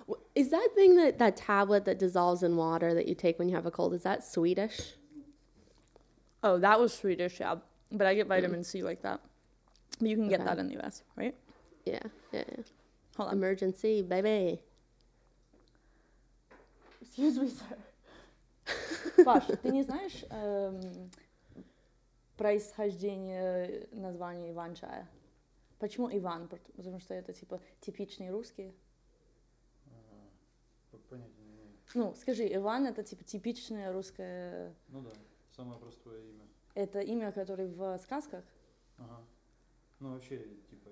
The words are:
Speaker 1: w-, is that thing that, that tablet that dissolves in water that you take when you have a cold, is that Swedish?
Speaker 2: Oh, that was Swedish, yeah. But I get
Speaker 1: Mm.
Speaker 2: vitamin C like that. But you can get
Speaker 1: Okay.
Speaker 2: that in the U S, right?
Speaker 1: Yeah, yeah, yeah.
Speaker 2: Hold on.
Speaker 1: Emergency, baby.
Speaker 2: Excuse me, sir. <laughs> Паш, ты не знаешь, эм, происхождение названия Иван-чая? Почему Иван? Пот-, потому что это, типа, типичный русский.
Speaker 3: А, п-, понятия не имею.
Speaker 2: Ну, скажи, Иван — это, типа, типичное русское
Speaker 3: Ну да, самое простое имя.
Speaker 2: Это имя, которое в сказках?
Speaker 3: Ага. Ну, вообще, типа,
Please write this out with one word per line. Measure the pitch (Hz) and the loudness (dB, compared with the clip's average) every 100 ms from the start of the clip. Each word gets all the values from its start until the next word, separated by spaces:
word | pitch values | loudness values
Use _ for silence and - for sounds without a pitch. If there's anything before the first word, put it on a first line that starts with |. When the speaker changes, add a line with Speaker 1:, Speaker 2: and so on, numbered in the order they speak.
| - | -10
Speaker 1:
w-, | - - | -10 -2
is | 285 269 | 2 4
that | 330 453 | 4 4
thing | 415 381 359 | 8 10 12
that, | 302 - | 8 6
that | 220 190 | 4 4
tablet | - 202 202 202 196 | 2 2 6 4 4
that | 185 | 0
dissolves | 185 180 175 175 | 2 4 4 4
in | 175 170 | 2 4
water | 160 165 170 170 | 2 2 2 2
that | - | 0
you | |
take | - 175 165 | 2 2 2
when | 175 | 0
you | 175 | 0
have | 170 | -2
a | |
cold, | 165 175 | 0 0
is | 175 | 0
that | 185 208 | 0 -2
Swedish? | - 180 170 185 214 - - - _ 302 - - _ _ _ _ _ - _ _ _ - | -2 0 2 2 -2 -4 -12 -16 _ -20 -20 -20 _ _ _ _ _ -20 _ _ _ 0
Speaker 2:
Oh, | 208 180 | 4 6
that | 190 220 | 8 8
was | 240 | 6
Swedish, | - 202 175 175 - | 2 -2 0 -2 -4
yeah. | - 170 - _ - | -4 -4 -8 _ -8
But | 208 190 | 2 4
I | 202 | 4
get | 202 | 4
Speaker 1:
Mm. | |
Speaker 2:
vitamin | 185 180 175 | 2 2 -2
C | 175 190 | -6 -6
like | 180 175 | -6 -6
that. | - - - _ _ _ _ _ - - | -6 -8 -10 _ _ _ _ _ -16 -2
But | 220 | 0
you | 220 | 2
can | 208 | 2
get | 190 | 2
Speaker 1:
Okay. | - | 2
Speaker 2:
that | 175 | -2
in | - | -4
the | |
U | - | -6
S, | - - - - | -10 -12 -18 -8
right? | 254 - - - - - - | -8 -8 -20 -20 -20 -10 -6
Speaker 1:
Yeah, | - 220 - - | -6 -8 -16 -10
yeah, | - - | -8 -8
yeah. | - - _ _ _ _ - | -12 -16 _ _ _ _ -8
Speaker 2:
Hold | 190 | -2
on. | 196 | 0
Speaker 1:
Emergency, | 190 190 185 185 220 214 | 0 0 -2 0 0 0
baby. | 180 180 208 214 180 180 - _ _ _ _ _ _ _ _ _ _ _ _ _ _ _ _ _ _ - _ _ - - | 0 0 2 2 0 -2 -10 _ _ _ _ _ _ _ _ _ _ _ _ _ _ _ _ _ _ -20 _ _ -20 -20
Speaker 2:
Excuse | - - 294 254 | -14 0 2 2
me, | 262 | -2
sir. | - - - - _ - - - _ _ _ - | -4 -14 -16 -18 _ -20 -20 -20 _ _ _ -10
<laughs> | - - 330 302 - 269 | -8 -8 -8 4 8 8
Паш, | 240 - 202 | 8 4 -2
ты | 254 | 0
не | 269 | 0
знаешь, | 269 294 392 - - | 0 -4 -8 -12 -12
эм, | 220 208 202 196 190 185 180 180 - _ _ _ - - _ _ _ _ _ _ - | -8 -4 -4 -4 -6 -10 -14 -16 -20 _ _ _ -20 -20 _ _ _ _ _ _ -4
происхождение | 208 208 208 - 208 175 202 190 190 185 185 180 180 - - | 0 0 -2 -4 -4 -4 -6 -6 -8 -4 -2 -2 -4 -8 -12
названия | 226 185 175 175 175 170 | -12 -10 -10 -10 -10 -12
Иван-чая? | 165 170 175 - - 185 - _ _ _ _ _ - | -10 -12 -12 -14 -14 -14 -20 _ _ _ _ _ -10
Почему | 214 240 240 202 | -10 -6 -4 -4
Иван? | 180 165 170 | -6 -8 -12
Пот-, | 180 - - | -18 -20 -18
потому | 185 185 | -14 -14
что | - | -12
это, | 185 185 | -12 -12
типа, | - - 185 - _ | -18 -14 -14 -14 _
типичный | - 185 196 - 185 | -14 -10 -12 -12 -10
русский. | 208 233 - 190 - _ _ _ _ _ _ _ _ _ _ 135 | -10 -10 -16 -18 -18 _ _ _ _ _ _ _ _ _ _ -20
Speaker 3:
А, | 117 110 104 101 _ _ _ _ _ _ | -20 -20 -20 -20 _ _ _ _ _ _
п-, | 110 - | -20 -20
понятия | 127 117 - | -20 -20 -20
не | 107 107 | -20 -20
имею. | 107 - - 240 | -20 -20 -8 -4
Speaker 2:
Ну, | 202 - | -4 -4
скажи, | - 226 208 | -6 -2 -2
Иван — | 190 202 247 269 | -2 -2 -2 -2
это, | 214 | -4
типа, | 208 185 | -12 -14
типичное | - 202 233 233 - 214 190 | -14 -8 -6 -8 -10 -10 -8
русское | 190 190 - 185 180 180 180 175 165 _ | -8 -10 -12 -12 -12 -12 -12 -14 -16 _
Speaker 3:
Ну | 135 | -18
да, | 120 107 104 _ _ - | -18 -20 -20 _ _ -18
самое | 123 117 | -16 -16
простое | 117 113 120 110 | -20 -20 -20 -20
имя. | 110 107 104 _ _ - | -20 -20 -20 _ _ -8
Speaker 2:
Это | 196 202 | -6 -6
имя, | 202 233 208 | -6 -6 -6
которое | 202 190 190 185 | -8 -8 -6 -8
в | 175 190 185 | -6 -8 -8
сказках? | - 277 294 180 - _ _ _ _ - | -8 -10 -10 -16 -18 _ _ _ _ -20
Speaker 3:
Ага. | 117 117 117 _ _ _ _ _ _ - | -20 -20 -20 _ _ _ _ _ _ -16
Ну, | 139 | -14
вообще, | 131 - 127 107 104 - | -14 -12 -14 -14 -20 -20
типа, | 104 104 | -20 -20